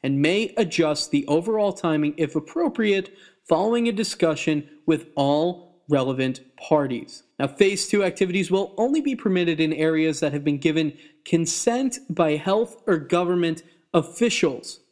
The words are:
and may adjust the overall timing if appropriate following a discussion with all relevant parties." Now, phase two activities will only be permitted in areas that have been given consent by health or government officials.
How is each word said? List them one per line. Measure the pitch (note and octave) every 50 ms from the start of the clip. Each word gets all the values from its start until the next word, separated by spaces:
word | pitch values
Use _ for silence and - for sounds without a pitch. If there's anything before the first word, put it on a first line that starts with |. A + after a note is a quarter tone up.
| -
and | C#3 C#3 C#3
may | C#3+ D#3 F3+ G#3 A3+ G3+ - -
adjust | A3 E3 - - E3 D3+ D3+ - - -
the | - C#4+ C#4+ -
overall | D3 D#3+ E3+ G#3+ A3 G#3+ G#3 G3+
timing | F#3+ G3 - E3+ D#3 D3+ D3+ D3 D3 -
if | D#3+ C#3+ -
appropriate | D#3 D3+ - - E4 F4 D4+ - - A3+ G#3 G3 F#3+ F#3+ - - - - - _ _ _ -
following | E3+ D#3+ F#3+ A3 A#3 A#3+ A#3 A#3
a | G#3+
discussion | F#3+ A3+ - - - - - D3+ C#3+ - - D#3 D3 D3 - - - _
with | - E3 D3 - - -
all | - C#3 C#3 C#3+ D3+ D#3+ F3 F3+ F3 - - _ _ _ -
relevant | D3 C#3 C3 C3 C3 C3 C3 C3 B2+ - - _ _ -
parties." | - - D#3+ D3+ C#3+ C3 B2 A2+ - - - - _ _ _ _
Now, | C#3 C3+
phase | C#3 - G3+ G3 G3+ F#3+ - -
two | - G#3 G3
activities | F#3+ F#3 - G3 F#3 F3 G3 F#3 -
will | F3+ F#3+ G3 G3 - -
only | A3 C4 C#4+ D#4+
be | C#4 C#4+ C4
permitted | - - G#3+ F#3 F3+ F3 E3+ E3 D3+
in | D#3+ D#3 D#3
areas | C#3 D#3 D#3+ D#3+ D#3 D#3 D#3+ D3+ -
that | - D3 C#3
have | D3 C#3+
been | D3+ D3 C#3
given | C3+ D#3+ D3+ D#3+ D#3+ D3+ C#3+ - - - _ _ _
consent | - - E3 E3 E3 - - - A#3+ A#3 B3 C4+ C4 A#3+ - - -
by | E3+ - E3+ D#3 D3+
health | D3+ C#3+ F#3+ F#3+ G#3+ A#3 A#3 - - _
or | - F#3+ D#3+
government | C#3+ C3+ F3 F3 F3+ F3 F3+ F3 E3+ E3 D#3+ D#3 - - _ _ _ _ -
officials. | E3+ D#3 - - - A#3 A#3 - - - D#3 C3 A2+ - - - - _ _